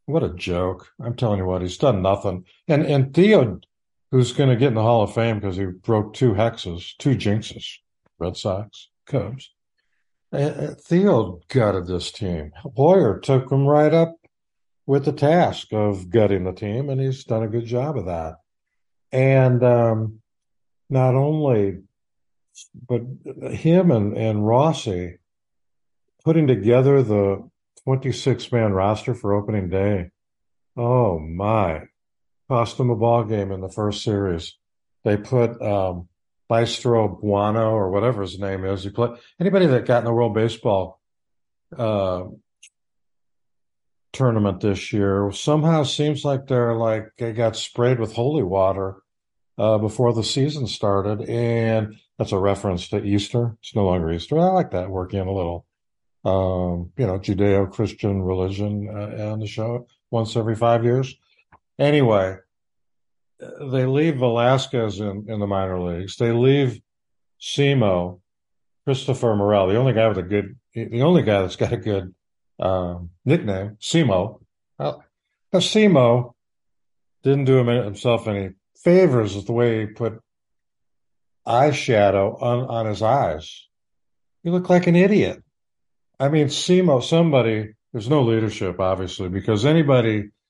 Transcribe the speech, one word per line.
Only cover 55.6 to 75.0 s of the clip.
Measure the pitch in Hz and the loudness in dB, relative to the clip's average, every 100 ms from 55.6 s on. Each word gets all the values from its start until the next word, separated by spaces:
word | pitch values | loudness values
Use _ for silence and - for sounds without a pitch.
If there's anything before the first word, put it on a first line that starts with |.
| - _ _ _ _ _ | -14 _ _ _ _ _
um, | 110 95 92 92 90 87 87 - | -2 0 0 -2 -2 -4 -8 -4
you | 117 | -4
know, | 95 | -4
Judeo-Christian | 95 95 101 98 98 - 104 - 104 98 | -4 0 2 2 0 -4 -6 -4 -4 -2
religion, | 92 92 92 98 104 104 101 | -2 -2 -4 -4 -6 -6 -8
uh, | 104 104 110 107 | -10 -10 -8 -8
on | 110 | -8
the | 107 | -8
show | - 113 123 - _ - | -8 -6 -6 -10 _ -6
once | 117 110 120 | -4 -2 -2
every | 110 110 | -2 0
five | 117 117 | 2 4
years. | 120 127 135 - _ _ _ _ _ - | 2 0 -2 -10 _ _ _ _ _ -2
Anyway, | 143 147 123 104 95 95 _ _ _ _ _ _ _ _ _ - | 2 4 4 4 2 -4 _ _ _ _ _ _ _ _ _ -20
they | - - 135 131 127 | -20 -14 -6 -2 0
leave | 135 165 135 | 2 0 2
Velasquez | 123 117 120 135 - 127 110 98 | 0 4 4 4 0 -2 -2 -4
in, | 107 98 107 | -6 -8 -8
in | 107 | -6
the | 101 | -2
minor | 98 95 92 | -2 -2 -4
leagues. | 90 87 95 - | -4 -6 -8 -4
They | 117 | 0
leave | 117 127 139 131 110 _ _ _ _ _ _ | 2 4 4 2 -4 _ _ _ _ _ _
Simo, | - - 139 139 107 90 90 92 _ _ _ _ _ _ - | -8 0 2 4 2 0 -2 -10 _ _ _ _ _ _ -4
Christopher | 135 - 120 120 104 | -4 -2 -2 0 2
Morel, | 101 104 95 | 2 2 2
the | 107 | 2
only | 131 | 2
guy | 110 113 | 2 2
with | 92 | 0
a | |
good, | 87 101 - - _ | -2 -4 -4 -12 _
the | - 107 117 | -12 -6 0
only | 143 180 | 4 4
guy | 107 101 | 4 0
that's | 92 - | 0 -2
got | 113 | -4
a | 113 | -2
good, | 113 98 90 90 _ _ _ - | -2 -4 -6 -16 _ _ _ -6
um, | 92 92 90 87 87 _ 123 | -2 -2 -4 -8 -12 _ 0
nickname, | 170 110 95 104 - | 0 0 -6 -8 -12
Simo. | - 165 135 95 104 - _ _ _ - | -2 0 2 2 -2 -8 _ _ _ -10
Well, | 73 - | -8 -8